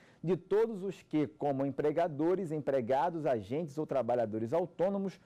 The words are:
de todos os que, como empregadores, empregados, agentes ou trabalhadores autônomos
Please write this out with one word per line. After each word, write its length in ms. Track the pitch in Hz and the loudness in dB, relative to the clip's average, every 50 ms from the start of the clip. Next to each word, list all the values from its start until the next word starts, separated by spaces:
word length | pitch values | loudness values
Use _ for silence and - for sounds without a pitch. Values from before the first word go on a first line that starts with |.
| - - - - - | -20 -20 -16 -6 -2
de 140 | 160 180 | 0 0
todos 460 | 165 - - 196 208 226 226 226 185 185 | 0 0 2 4 4 4 2 0 -6 -6
os 180 | 196 - - | -8 -8 -10
que, 260 | - - - 156 147 | -10 -2 0 0 0
como 380 | - - - 139 143 139 135 139 | 0 -2 -2 -2 0 0 0 0
empregadores, 840 | 139 123 - - 151 147 165 170 180 147 135 156 170 185 185 196 147 | -2 -2 0 0 0 2 2 0 0 0 0 2 2 2 0 0 -4
empregados, 760 | 156 151 131 151 135 135 117 107 131 139 156 180 170 165 143 | -4 -4 -2 0 0 0 2 2 2 2 2 0 -2 -2 0
agentes 540 | 151 131 113 98 95 127 156 175 147 135 151 | 0 0 0 -2 -4 -4 -4 -4 -4 -4 -6
ou 60 | 156 | -4
trabalhadores 680 | - 147 131 117 113 120 123 113 107 107 113 113 113 147 | -2 -2 -2 0 2 2 2 2 0 0 -4 -2 0 0
autônomos 680 | 165 185 - - - 165 196 196 202 196 190 - - _ | 0 0 -2 -2 0 0 0 0 0 -4 -4 -6 -10 _